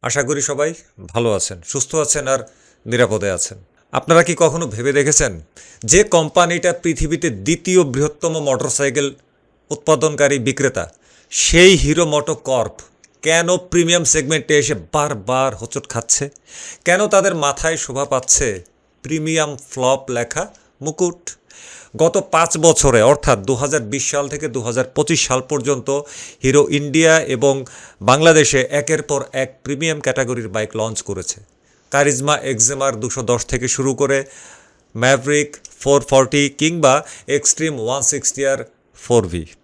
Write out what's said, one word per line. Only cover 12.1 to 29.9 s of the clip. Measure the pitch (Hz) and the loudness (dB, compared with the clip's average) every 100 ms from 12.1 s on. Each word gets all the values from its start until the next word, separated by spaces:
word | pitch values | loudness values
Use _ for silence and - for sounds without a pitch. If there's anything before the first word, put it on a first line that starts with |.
মোটোকর্প | 147 151 156 - 127 110 - - _ _ _ 156 | 0 -2 -6 -2 -2 -2 -8 -20 _ _ _ 0
কেন | 165 170 180 180 | 0 2 -2 0
প্রিমিয়াম | 175 165 175 160 | 0 2 2 2
সেগমেন্টে | 160 139 156 - 151 | 0 0 -4 2 0
এসে | 127 123 80 151 | 0 -4 -4 -4
বারবার | 147 120 98 127 135 113 | -2 -6 -4 -2 -2 -4
হোঁচট | 113 - - | -10 -12 -8
খাচ্ছে? | 120 - - 143 _ _ - - - - | -10 -4 -4 -4 _ _ -20 -18 -8 0
কেন | 180 208 | 2 4
তাদের | 196 196 175 143 | 2 2 0 -2
মাথায় | 139 160 160 | -2 -4 -4
শোভা | - 127 139 | -6 -6 -2
পাচ্ছে | 131 - - 135 95 87 _ _ _ | -2 0 0 0 -4 -12 _ _ _
প্রিমিয়াম | - 156 156 160 151 135 - | -8 -6 -2 -2 -2 -6 -14
ফ্লপ | - 127 131 131 120 | -4 0 0 -2 -6
লেখা | 117 147 196 _ _ _ 143 | -4 -6 -10 _ _ _ -10
মুকুট? | 156 180 170 - - _ - - - - - | -2 -4 -4 -18 -20 _ -20 -20 -20 -20 0
গত | 160 196 190 | 2 2 0
পাঁচ | 160 165 160 165 | 0 2 4 4
বছরে, | 151 143 117 113 | 6 4 6 6
অর্থাৎ | 143 147 117 95 | 4 2 0 0
দু | 123 | -2
হাজার | 139 151 110 | 0 -4 -4
বিশ | 131 - | -6 -4
সাল | 143 139 | -4 -6
থেকে | 147 147 127 | -8 -8 -6
দু | 113 | -4
হাজার | 120 127 - | -4 -4 -2
পঁচিশ | 113 165 - | 0 0 0
সাল | 131 127 | -2 -2
পর্যন্ত | 147 123 135 120 139 147 - - - | -4 -2 -4 -2 -4 -4 -16 -20 -4
হিরো | 131 139 147 147 | 2 4 4 0
ইন্ডিয়া | 147 147 160 160 147 131 | 0 2 4 4 2 0
এবং | 139 135 127 - - _ 101 | 2 0 -4 -18 -20 _ 2
বাংলাদেশে | 135 160 156 143 135 123 143 | 6 6 6 6 2 0 -2
একের | 143 156 147 | -2 -4 -2
পর | 143 - 135 | -4 -4 -6
এক | 131 - | -6 -8
প্রিমিয়াম | 123 139 160 | -10 -4 -4